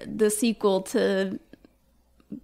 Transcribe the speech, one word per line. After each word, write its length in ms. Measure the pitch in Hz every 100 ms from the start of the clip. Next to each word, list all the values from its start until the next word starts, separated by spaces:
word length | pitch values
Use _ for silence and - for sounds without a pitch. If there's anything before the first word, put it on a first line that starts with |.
the 240 | - 208 214
sequel 540 | 214 233 208 208 190
to 560 | 190 226 190 190 190 - - - - _ _ _ _ _ _ -